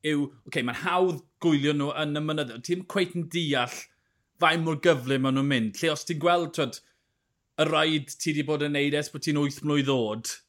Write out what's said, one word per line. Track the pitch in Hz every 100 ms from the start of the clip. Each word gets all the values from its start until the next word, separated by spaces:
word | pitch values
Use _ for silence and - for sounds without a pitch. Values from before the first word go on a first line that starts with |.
| 156
Yw, | 147 143 - -
oce, | 156
mae'n | 123 117
hawdd | 180 180 185 156 - _
gwylio | 175 147 143 147
nhw | 143 127
yn | 151 147
y | 151
mynyddoedd. | 147 131 117 123
Ti'n | 175 185
cweit | 202 180 175
yn | 165
deall | 170 160 139 123 - - _ _ _ _ _
faint | 165 170 160
mor | 151
gyflym | 175 147 123 135 131
maen | 135
nhw'n | 139
mynd. | 131 110 -
Lle | 165
os | 147 -
ti'n | 160
gweld, | 170 175 165 -
t'wod, | 131 - _ _ _ _ _ _ _ -
y | 156
rhaid | 156 160 156 131 -
ti | 165
'di | 151 143
bod | 151
yn | 147 147
neud | 143 147
ers | 147
bod | 147 -
ti'n | 147
wyth | 143 143 147
mlwydd | 147 139
oed | 135 107 110 - -